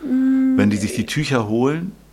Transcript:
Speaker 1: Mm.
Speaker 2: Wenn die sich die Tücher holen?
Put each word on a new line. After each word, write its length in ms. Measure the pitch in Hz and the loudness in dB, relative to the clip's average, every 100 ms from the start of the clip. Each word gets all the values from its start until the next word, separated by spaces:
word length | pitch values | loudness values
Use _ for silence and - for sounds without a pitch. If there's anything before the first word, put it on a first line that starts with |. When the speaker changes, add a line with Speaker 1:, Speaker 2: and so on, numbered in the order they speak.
Speaker 1:
Mm. 540 | 277 254 262 262 262 262 | -4 0 2 2 2 4
Speaker 2:
Wenn 140 | 202 | 2
die 80 | - | 2
sich 160 | 202 | -2
die 100 | - | -4
Tücher 440 | - 147 151 131 107 | -4 -4 -2 0 0
holen? 440 | 113 131 160 185 - - | 0 0 -2 -6 -14 -20